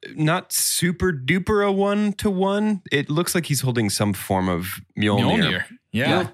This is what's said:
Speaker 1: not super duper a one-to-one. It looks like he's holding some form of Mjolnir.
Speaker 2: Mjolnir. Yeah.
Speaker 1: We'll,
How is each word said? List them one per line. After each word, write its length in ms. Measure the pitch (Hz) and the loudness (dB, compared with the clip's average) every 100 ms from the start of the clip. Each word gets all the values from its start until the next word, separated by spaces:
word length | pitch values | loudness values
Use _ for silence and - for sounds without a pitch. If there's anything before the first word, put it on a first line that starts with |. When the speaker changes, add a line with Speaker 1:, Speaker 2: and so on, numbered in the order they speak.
| - - | -12 -2
Speaker 1:
not 380 | 156 180 - | 0 0 -2
super 580 | - - - 175 180 185 | -4 -2 0 0 0 -2
duper 560 | 147 127 185 185 208 202 | 0 0 0 2 2 2
a 20 | |
one-to-one. 1120 | 196 202 208 208 202 214 185 190 202 214 196 - | 2 2 2 0 0 -2 0 0 2 0 -2 -2
It 200 | 139 139 | -2 0
looks 260 | 151 175 185 | -2 0 -2
like 120 | 160 | 0
he's 120 | 135 | 0
holding 300 | 127 120 107 | 0 0 0
some 240 | - 104 | 0 0
form 340 | 98 - 95 92 | -2 -2 0 0
of 320 | 87 92 - - - | 0 -4 -10 -10 -2
Mjolnir. 440 | 104 120 120 - | 0 2 2 2
Speaker 2:
Mjolnir. 220 | - 92 - - _ | 2 0 -6 -14 _
Yeah. 260 | - 143 - | -2 2 0
Speaker 1:
We'll, 120 | 175 | -2